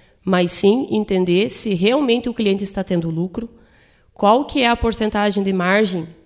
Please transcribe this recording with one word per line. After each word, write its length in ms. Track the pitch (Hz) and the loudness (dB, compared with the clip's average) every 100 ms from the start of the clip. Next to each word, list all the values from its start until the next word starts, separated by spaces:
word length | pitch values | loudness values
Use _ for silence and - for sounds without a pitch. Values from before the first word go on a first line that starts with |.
| _ _ - | _ _ -2
mas 260 | 180 175 | 0 2
sim 380 | - 196 233 277 | 4 4 2 0
entender 580 | 214 208 190 180 175 233 | -4 -2 -2 0 0 2
se 240 | - 226 | 0 0
realmente 540 | 185 196 269 277 233 240 | 0 2 2 0 0 -2
o 60 | |
cliente 320 | 233 208 196 196 | -2 -2 -2 -4
está 180 | 196 | -6
tendo 260 | 185 175 165 | -4 -4 -2
lucro, 400 | 160 185 202 226 - _ _ _ _ _ | -4 -6 -8 -12 -14 _ _ _ _ _
qual 320 | - 202 240 294 | -2 2 2 0
que 160 | 294 | 0
é 60 | 240 | 0
a 80 | 240 | 0
porcentagem 680 | 233 214 214 208 208 202 | -2 -2 -2 0 0 0
de 100 | 196 | -2
margem 560 | 190 175 202 214 180 165 - | 0 2 2 2 -2 -8 -14